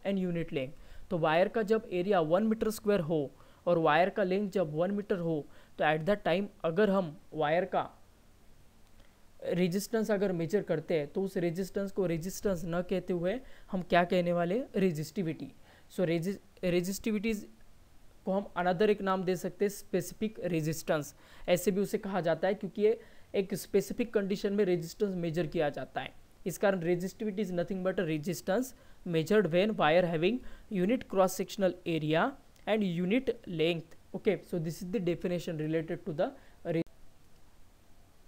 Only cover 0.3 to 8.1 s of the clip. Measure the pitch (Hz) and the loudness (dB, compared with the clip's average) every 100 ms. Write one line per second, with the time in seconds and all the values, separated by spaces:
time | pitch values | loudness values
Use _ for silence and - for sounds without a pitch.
0.3 | 170 160 151 131 - - - - 175 156 | -2 -2 -4 -4 -8 -16 -14 -6 0 4
1.3 | 165 208 226 202 220 220 180 180 190 156 | 4 4 2 2 0 0 -2 2 4 4
2.3 | 180 220 220 220 208 208 202 156 160 135 | 4 4 2 0 -2 0 0 2 0 -2
3.3 | - - - - 170 160 151 190 208 185 | -6 -20 -6 2 4 6 6 4 2 0
4.3 | 190 208 202 165 151 180 202 202 196 165 | 0 0 0 -2 0 0 0 -2 -2 0
5.3 | 156 143 - - - 160 160 160 202 185 | -2 -4 -14 -20 -2 2 2 2 0 2
6.3 | 175 202 - 165 165 214 196 170 147 - | 0 0 -4 -2 2 4 4 0 -6 -12
7.3 | 156 147 165 190 185 135 - - | -2 2 2 2 -2 -4 -8 -20